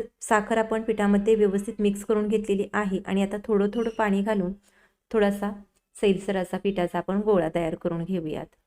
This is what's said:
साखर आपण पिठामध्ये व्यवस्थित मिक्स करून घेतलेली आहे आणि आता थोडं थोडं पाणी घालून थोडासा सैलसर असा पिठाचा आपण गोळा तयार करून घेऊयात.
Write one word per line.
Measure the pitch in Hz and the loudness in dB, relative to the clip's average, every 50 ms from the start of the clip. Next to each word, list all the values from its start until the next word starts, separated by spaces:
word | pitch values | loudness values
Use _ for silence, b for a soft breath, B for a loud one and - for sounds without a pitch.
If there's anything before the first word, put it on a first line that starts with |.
| 233 - _ _ | 0 -2 _ _
साखर | - - 226 208 208 - 226 | -2 2 2 2 2 2 0
आपण | 220 220 220 220 220 | 0 0 0 -2 -4
पिठामध्ये | 226 226 214 208 208 202 202 202 202 220 220 | -2 -2 -2 0 2 4 4 4 4 4 4
व्यवस्थित | 208 208 196 190 202 202 - 214 - | 4 4 2 2 0 -4 -6 -4 -2
मिक्स | 208 208 202 202 - | 0 0 0 -2 -2
करून | - 220 214 208 | -2 0 0 0
घेतलेली | 208 220 214 208 208 196 196 196 196 - | 0 0 0 0 0 -2 -2 -2 -2 -4
आहे | 208 214 190 190 180 190 | -4 -2 -2 -4 -4 -4
आणि | 185 190 196 | -2 0 0
आता | 196 196 202 208 - | 0 0 -2 -6 -2
थोडं | - 220 202 202 208 208 | 0 2 2 2 0 0
थोडं | 240 226 226 | -2 -4 -2
पाणी | 226 - 220 208 196 196 | -2 0 0 2 2 0
घालून | 202 220 220 202 175 180 196 - b b b b b b b b _ - | 0 0 0 0 0 -2 -4 -8 b b b b b b b b _ -2
थोडासा | - 220 208 202 202 202 208 202 208 - - _ _ _ _ _ - | 2 2 2 2 2 0 -4 -6 -8 -8 -14 _ _ _ _ _ -6
सैलसर | - - 202 190 190 - - 196 | 0 2 2 2 2 0 -2 -2
असा | 190 185 - - | -2 -2 -2 -4
पिठाचा | 185 - 202 196 185 175 175 - | -4 -2 -2 0 0 -2 -2 -2
आपण | 175 170 - 190 202 | -4 -4 -2 -2 0
गोळा | 214 214 214 180 165 - - | 2 2 4 4 2 2 0
तयार | 170 170 160 170 | -2 -2 -2 -4
करून | - - 175 170 165 165 | -4 -4 -4 -4 -4 -4
घेऊयात. | 170 190 180 160 156 147 - 156 - _ _ _ | -4 -4 -4 -4 -6 -6 -8 -10 -12 _ _ _